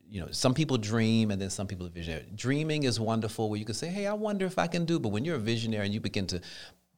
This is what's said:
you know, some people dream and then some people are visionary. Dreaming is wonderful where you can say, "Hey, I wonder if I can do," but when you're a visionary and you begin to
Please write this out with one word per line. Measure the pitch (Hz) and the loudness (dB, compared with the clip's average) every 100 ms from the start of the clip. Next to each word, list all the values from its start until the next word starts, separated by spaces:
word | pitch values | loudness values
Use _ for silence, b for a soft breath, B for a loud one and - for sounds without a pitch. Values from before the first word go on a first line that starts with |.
| 82 | -12
you | 101 | -10
know, | 80 | -6
some | - 131 | 2 4
people | 127 156 127 | 4 2 2
dream | 104 113 110 113 107 | 2 2 6 6 4
and | 98 | 2
then | 95 | -2
some | - 101 | -4 -6
people | 92 87 | -6 -8
are | |
visionary. | 85 82 80 - | -8 -6 -8 -8
Dreaming | 107 123 143 156 151 | -6 0 0 0 2
is | 135 113 | 2 2
wonderful | 110 113 110 - 110 | 2 2 0 0 0
where | 107 | 0
you | |
can | 107 104 | -4 -4
say, | 160 | -4
"Hey, | 196 202 | -2 -2
I | |
wonder | 208 214 208 190 | -2 -2 0 0
if | 180 | 0
I | 170 | 0
can | 175 | 0
do," | 165 170 | 2 2
but | 110 | 2
when | 104 | 0
you're | 151 151 | 0 0
a | |
visionary | 107 117 113 107 | 0 0 0 0
and | 101 | 0
you | 104 | 0
begin | 107 104 92 | -2 -2 -2
to | 87 B B B B _ | -4 B B B B _